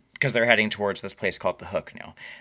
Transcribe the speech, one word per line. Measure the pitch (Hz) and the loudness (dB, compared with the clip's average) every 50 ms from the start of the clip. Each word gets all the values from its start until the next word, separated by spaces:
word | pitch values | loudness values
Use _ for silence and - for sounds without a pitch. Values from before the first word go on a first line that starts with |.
| _ _ - - | _ _ -4 -2
'cause | - 131 | 0 2
they're | 107 120 113 | 2 4 4
heading | 120 117 107 107 107 | 6 6 6 4 2
towards | - 104 104 101 95 - | 0 0 0 0 -2 -2
this | - 98 - | -6 -10 -6
place | - 104 95 - - | -4 -2 -2 -2 0
called | - 92 - - | 0 -2 -2 -2
the | 90 | -4
Hook | 85 98 80 - - - - | -4 -4 -4 -4 -6 -12 -16
now. | - - - - - - - - | -16 -16 -16 -16 -18 -18 -18 -18